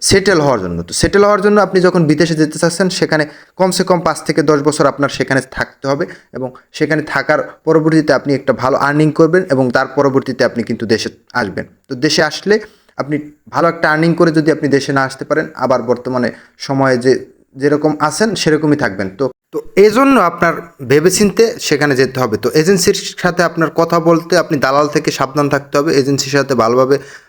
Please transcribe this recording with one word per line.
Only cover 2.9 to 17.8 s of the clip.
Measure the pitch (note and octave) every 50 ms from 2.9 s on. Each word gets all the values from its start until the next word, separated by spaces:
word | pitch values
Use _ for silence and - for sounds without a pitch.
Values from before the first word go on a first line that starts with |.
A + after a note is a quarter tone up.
| F3+ - D#3 - D#3+ D3+ D3 D3 - - - _ _
কমসে | - F#3+ F#3+ - - F3+
কম | - F#3 E3+
পাঁচ | E3+ E3 D3 - -
থেকে | - D3 D#3+ D3
দশ | D#3 D3+ C#3
বছর | C#3 D3+ D3 - D3
আপনার | C#3 - - C#3+ C3
সেখানে | - - B2+ - C3+ C3+ B2+ -
থাকতে | - - B2 - _ _ -
হবে | C3+ C#3+ D3 F3+ F#3 - - _ _ -
এবং | C3 C3 B2 - - _ _
সেখানে | - - D#3 D3 D#3+ D#3
থাকার | D#3 - - C#3 C3 - D3+ C#3+ - - - _ -
পরবর্তীতে | D#3 D#3+ D#3+ D#3 D#3+ D#3+ D#3+ D3 - C#3
আপনি | - - C#3+ C#3
একটা | B2+ - - A#2+
ভালো | G#2+ B2 C3 C#3
আর্নিং | - - C#3+ D3 D3+ D#3 D#3
করবেন | D3 - E3 D#3 E3 F#3 F#3 -
এবং | C#3 C3 C3 B2
তার | B2 C3 C3+
পরবর্তীতে | - - C#3+ C#3 C#3 C3+ C3+ C3 C3+ A#2+ - B2
আপনি | A2 - A#2+ A2
কিন্তু | - A#2 - A#2
দেশে | G2+ A2+ G#2 - G#2+ - _ _ _ -
আসবেন। | B2 A#2 F#2+ - - - - _ _ _
তো | - C3+
দেশে | B2 D3 D3+ - F3+ D#3
আসলে | D3+ - - - F#3+ G#3 A3+ - - _ _ _ _ _
আপনি | - C3 C#3+ D3+ D3 D3 - - _ _ G#2+
ভালো | - C3+ E3 E3+
একটা | E3+ - - D#3+
আর্নিং | D3+ D#3 E3 E3+ D#3+
করে | E3+ F3 E3+
যদি | D3+ D#3+ D3 D#3
আপনি | C#3+ D3+ D#3
দেশে | C3+ C3+ C3+ - - C#3
না | C#3 C3
আসতে | C3 - - C#3
পারেন, | - D3 D3+ D#3+ D#3 -
আবার | - B2+ B2 C3 A#2+ A2+
বর্তমানে | A#2+ A#2+ A#2+ - B2+ B2+ B2 A#2+ - - - - _ _
সময়ে | - - - C#3 C3+ C3+ C3 B2+
যে, | A#2+ A#2+ C3 A#2+ - - - _ _ _ _ -
যেরকম | - C3+ D3 D3+ D3